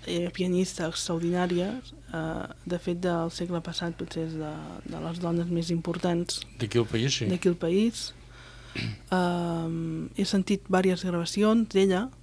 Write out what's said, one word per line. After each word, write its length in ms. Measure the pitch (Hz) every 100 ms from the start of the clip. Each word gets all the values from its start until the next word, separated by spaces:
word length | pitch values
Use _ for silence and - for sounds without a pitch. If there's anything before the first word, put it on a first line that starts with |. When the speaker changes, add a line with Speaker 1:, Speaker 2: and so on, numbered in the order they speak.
| -
Speaker 1:
eh, 240 | 170 175
pianista 560 | - 180 180 185 - 165
extraordinària, 920 | - - 165 170 180 180 175 190 254 - - -
eh, 320 | 165 160 165 - -
de 140 | 175 175
fet, 200 | 185 175
del 300 | 180 170 165
segle 300 | - 175 175
passat 340 | 170 - 170 165
potser 300 | 170 165 160
és 60 |
de, 180 | 156 151 156 151 175 -
de 140 | 160
les 180 | 160 170
dones 260 | 170 170 170
més 200 | 170 170
importants 720 | 170 170 165 180 170 175 - - -
Speaker 2:
D'aquí 200 | 110 120
al 80 | 113
país, 260 | 110 135
sí. 120 | - 104
Speaker 1:
d'aquí 220 | 170 180
al 80 | 170
país. 580 | 165 190 226 - - - - - - - -
<clears throat> 40 | - 113 104 -
Em, 1000 | 185 175 175 170 165 165 165 165 160 160 -
he 80 |
sentit 400 | 190 196 185 196 -
diverses 380 | 185 185 180 185
gravacions 640 | 175 170 196 214 226 220
d'ella, 360 | 190 196 185 254 -